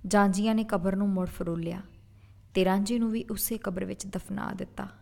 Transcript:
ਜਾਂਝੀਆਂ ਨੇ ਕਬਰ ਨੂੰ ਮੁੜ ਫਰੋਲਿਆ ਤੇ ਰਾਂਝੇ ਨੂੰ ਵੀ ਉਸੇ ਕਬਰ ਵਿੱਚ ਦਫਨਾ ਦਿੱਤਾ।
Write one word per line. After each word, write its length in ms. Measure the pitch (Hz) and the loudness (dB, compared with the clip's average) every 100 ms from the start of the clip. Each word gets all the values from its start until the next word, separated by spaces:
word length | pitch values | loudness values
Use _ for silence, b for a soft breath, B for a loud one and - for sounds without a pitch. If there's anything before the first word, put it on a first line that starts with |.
| 185 | 4
ਜਾਂਝੀਆਂ 480 | 208 202 190 220 | 6 6 4 2
ਨੇ 100 | 220 | 2
ਕਬਰ 320 | 214 202 185 196 | 2 0 0 0
ਨੂੰ 120 | 208 | 0
ਮੁੜ 180 | 190 180 | 0 -2
ਫਰੋਲਿਆ 540 | - 170 165 165 180 - - b b b b - | -4 -4 -2 -4 -6 -12 -20 b b b b -4
ਤੇ 100 | - | 2
ਰਾਂਝੇ 340 | 185 190 202 240 | 4 4 2 0
ਨੂੰ 120 | 226 | 0
ਵੀ 140 | 226 233 | -2 -4
ਉਸੇ 280 | 208 - 220 | -4 -4 -4
ਕਬਰ 260 | 202 180 | -4 -4
ਵਿੱਚ 220 | 190 180 196 | -6 -6 -6
ਦਫਨਾ 460 | 190 - 196 - | -8 -6 -6 -6
ਦਿੱਤਾ। 360 | 190 - - 190 - | -6 -8 -8 -10 -12